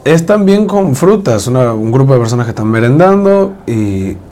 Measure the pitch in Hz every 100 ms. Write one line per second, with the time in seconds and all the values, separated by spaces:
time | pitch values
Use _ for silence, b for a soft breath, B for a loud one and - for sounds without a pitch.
0 | 139 165 170 208 196 202 214 202 185 127
1 | 175 214 196 107 120 127 120 110 110 127
2 | 135 127 117 120 117 110 107 113 120 147
3 | 185 196 196 196 196 - - 113 104 95
4 | 95 95 -